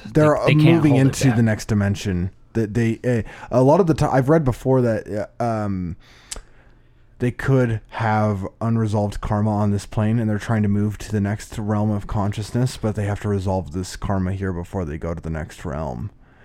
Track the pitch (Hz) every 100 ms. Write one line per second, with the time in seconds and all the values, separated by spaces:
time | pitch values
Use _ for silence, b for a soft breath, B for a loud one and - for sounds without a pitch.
0 | - 151 151 139 117 151 156 165 151 135
1 | 135 - 135 113 113 110 - 107 101 98
2 | 104 90 92 - - 113 107 104 113 113
3 | 123 120 B B B 120 131 170 180 131
4 | 151 139 127 165 131 113 131 131 120 107
5 | - 101 - - 117 110 104 95 90 95
6 | B B B B B B B B B _
7 | _ - 123 - - 131 123 110 - -
8 | 113 107 107 101 98 - 113 113 110 107
9 | 104 - - 107 107 104 104 101 - -
10 | 107 117 110 104 - 117 104 101 104 104
11 | - 107 101 104 - - 104 104 107 104
12 | 101 107 101 104 104 123 127 - 110 104
13 | 101 101 107 101 95 95 76 87 90 -
14 | - 95 90 95 95 85 87 98 82 80
15 | 85 82 80 80 80 - 85 71 78 58
16 | 104 - B B